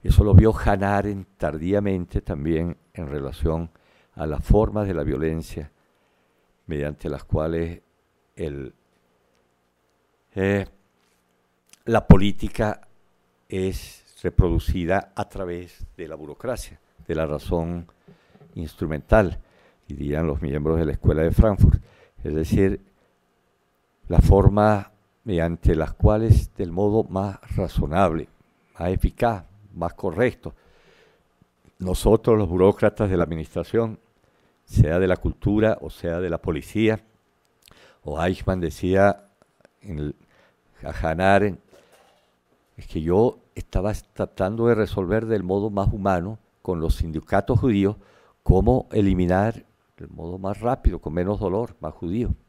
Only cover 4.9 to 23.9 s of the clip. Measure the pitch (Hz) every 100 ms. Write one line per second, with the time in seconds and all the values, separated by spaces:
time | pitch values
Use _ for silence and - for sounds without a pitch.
4.9 | 85 73 67 80 80 82 - 73 _ _
5.9 | _ _ _ _ _ _ _ - 76 71
6.9 | 73 80 69 - 80 78 82 82 87 _
7.9 | _ _ _ _ - 80 69 65 _ _
8.9 | _ _ _ _ _ _ _ _ _ _
9.9 | _ _ _ _ 101 98 101 95 _ _
10.9 | _ _ _ _ _ _ _ _ _ -
11.9 | 113 - - 101 95 107 - 107 - _
12.9 | _ _ _ _ _ _ 95 92 90 -
13.9 | - _ _ 87 - 90 85 - 95 85
14.9 | 95 - - 101 95 92 87 90 - -
15.9 | - 80 76 76 73 120 120 - 87 _
16.9 | _ - 78 80 73 - 87 82 87 87
17.9 | _ _ - _ _ - - 78 - 80
18.9 | 76 - 107 95 - - _ _ _ _
19.9 | 71 71 73 82 71 69 73 73 80 78
20.9 | 69 - 78 82 - 113 98 - - -
21.9 | _ _ - - 76 80 110 95 - _
22.9 | _ _ _ _ _ _ _ _ _ _